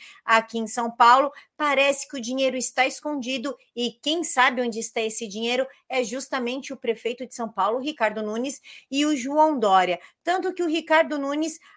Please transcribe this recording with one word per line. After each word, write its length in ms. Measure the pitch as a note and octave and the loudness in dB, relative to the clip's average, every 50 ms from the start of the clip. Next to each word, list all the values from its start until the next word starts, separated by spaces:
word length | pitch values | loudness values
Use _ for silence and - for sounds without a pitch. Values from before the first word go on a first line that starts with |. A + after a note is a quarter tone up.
| - - - - _ | -20 -20 -20 -12 _
aqui 340 | - A3+ A3+ A3+ - - A3+ | 4 4 4 4 2 -2 -6
em 80 | A3+ G#3+ | -4 -4
São 240 | - - A#3+ A#3 | -4 -4 -4 -4
Paulo, 400 | A#3 - A#3+ A#3 B3 C4+ D4 C#4 - - - _ _ | 2 6 8 8 8 8 6 2 -2 -8 -18 _ _
parece 500 | - D4+ D4 C#4 C4+ C#4 C#4 C#4 C4+ - | -4 -2 0 2 2 2 2 2 0 -4
que 120 | - - C#4 | -6 -8 -8
o 40 | |
dinheiro 360 | A3+ A3+ B3+ C4 C4+ C4 B3 C4 | -6 -4 -2 0 0 0 0 -2
está 280 | A#3+ - - - B3+ | -4 -4 0 0 0
escondido 680 | C#4+ - - - D4+ D4+ C#4+ A#3 A#3+ C4 C4+ A3+ D4 B3 - _ _ _ | 0 0 -4 -6 -6 -6 -6 -6 -6 -6 -6 -6 -6 -8 -10 _ _ _
e 200 | A#3 A#3+ A#3 A3+ _ - | -6 -6 -6 -6 _ -4
quem 220 | C#4+ D#4 F4 D#4+ | -4 -2 -2 -2
sabe 360 | - - C4+ B3 C4 B3+ A#3 | -2 2 2 2 2 2 0
onde 160 | B3 A#3+ G#3+ A3 | -2 -4 -4 -6
está 220 | A3+ - - A#3 | -8 -6 -4 -4
esse 260 | A3+ A3+ A3 - A#3 | -4 -4 -4 -6 -8
dinheiro 400 | G#3+ F#3 G#3+ A3+ A#3 B3 B3+ C4 C4 - _ _ _ | -8 -8 -6 -4 -2 -2 -2 -4 -4 -8 _ _ _
é 160 | B3+ B3+ A#3+ | -4 -4 -4
justamente 680 | G3 A3 C4+ C4 - - C4+ B3 A#3 B3+ C#4 C4 - C#4 | -4 -4 -8 -6 -6 -4 -4 -4 -4 -6 -6 -8 -10 -12
o 40 | B3+ | -8
prefeito 480 | - A#3 A3 A3 - A#3 B3 A#3+ C4 | -6 -4 -6 -4 -6 -6 -8 -6 -10
de 80 | A#3 - | -12 -8
São 120 | - A#3 A3 | -8 -8 -6
Paulo, 320 | G#3+ - F#3+ G3+ A3+ C4 | -4 -2 0 0 0 -2
Ricardo 440 | B3+ D4+ - - A3+ G#3+ G#3 G#3+ A3 | -4 -6 -4 -2 -2 -2 -2 -4 -6
Nunes, 360 | G#3 G#3+ A3+ B3 C#4 C#4 - - - - - - _ | -6 -6 -6 -6 -6 -8 -10 -14 -18 -20 -20 -14 _
e 160 | C4+ C#4 D4 | -2 0 0
o 100 | D4+ D4+ | 0 0
João 420 | C4+ A3+ C4+ C#4+ D4+ D#4 D#4 D4+ C4 | -2 -2 0 2 4 4 4 4 2
Dória. 420 | A3 G3+ F#3+ F#3+ F3+ F3+ F3 E3+ - - _ _ _ | 2 4 6 6 4 4 0 -4 -6 -12 _ _ _
Tanto 280 | - F4 F#4+ E4 F#4+ | -2 -2 0 -2 -2
que 120 | F4+ F#4 F4 | -4 -2 -2
o 40 | E4 | -2
Ricardo 520 | D4+ E4+ D#4+ E4 D#4+ D#4+ E4 B3 D4+ D4 | -2 -2 0 2 4 4 4 2 0 -4
Nunes 400 | C#4 C#4 C#4+ D4+ D#4+ D#4+ D#4+ - - _ _ | -4 -4 -2 -2 -4 -4 -6 -8 -14 _ _